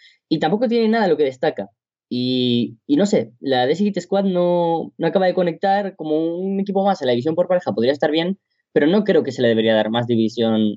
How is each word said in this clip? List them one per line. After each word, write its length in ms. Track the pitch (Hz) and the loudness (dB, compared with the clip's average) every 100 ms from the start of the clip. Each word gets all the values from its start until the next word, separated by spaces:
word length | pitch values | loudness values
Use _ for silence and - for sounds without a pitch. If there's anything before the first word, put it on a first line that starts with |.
| - _ _ | -20 _ _
Y 100 | 160 | -2
tampoco 280 | 254 214 240 | 0 0 0
tiene 200 | 233 220 | 0 2
nada 200 | 226 196 | 2 0
lo 100 | 147 | 0
que 60 | |
destaca. 460 | 143 127 160 - 98 _ _ _ _ | 0 0 -4 -4 -12 _ _ _ _
Y, 680 | 123 127 127 123 120 113 - - | -4 -2 0 0 0 -2 -8 -2
y 100 | 143 | 0
no 80 | 202 | 2
sé, 240 | 170 113 _ | 0 -2 _
la 260 | 135 127 127 | -2 0 0
Desi 200 | 160 208 | 0 -2
Hit 140 | 196 | -4
Squad 260 | - 196 196 | -4 -2 0
no, 680 | 180 175 175 170 165 - - | 0 0 0 0 -2 -6 -4
no 100 | 170 | -2
acaba 180 | 190 185 | 0 0
de 80 | |
conectar 640 | 180 175 165 196 196 196 185 | 0 -2 -2 0 0 -2 -8
como 420 | 156 151 165 170 | -4 -2 -2 -4
un 220 | 190 196 | -4 -4
equipo 260 | 196 190 196 | -2 0 0
más. 160 | 185 | 0
En 60 | 131 | 0
la 60 | |
división 200 | 120 139 | 0 0
por 140 | 160 180 | -2 0
pareja 240 | 180 - | 0 -2
podría 220 | 104 120 | 0 0
estar 180 | 147 160 | 0 0
bien, 260 | 156 175 196 _ _ _ | 0 -2 -4 _ _ _
pero 160 | 156 147 | 0 4
no 160 | 202 | 2
creo 200 | 208 165 | 2 2
que 80 | 135 | 0
se 100 | 123 | 0
le 60 | 120 | 2
debería 260 | 113 110 | 2 4
dar 160 | 110 107 | 2 2
más 160 | 117 120 | -2 0
división, 680 | 113 110 120 113 110 107 | 0 0 0 0 2 0